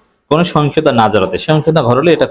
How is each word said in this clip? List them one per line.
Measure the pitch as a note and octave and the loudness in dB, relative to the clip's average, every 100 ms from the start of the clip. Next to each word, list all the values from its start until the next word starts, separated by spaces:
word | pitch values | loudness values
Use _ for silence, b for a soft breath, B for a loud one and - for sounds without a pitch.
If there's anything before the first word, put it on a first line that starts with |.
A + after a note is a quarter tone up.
| _ _ - | _ _ -4
কোনো | D3+ | -2
সহিংসতা | F3 D#3 D3 D#3 D3+ | 0 0 0 0 0
না | A#2+ G#2+ | 2 2
জড়াতে। | G2+ F#2+ F2+ | 2 -2 -4
সহিংসতা | - D#3 D#3+ D#3 | -2 0 0 0
ঘটলে | A#2+ B2 E3+ | 0 0 2
এটা | D3+ B2+ | 0 0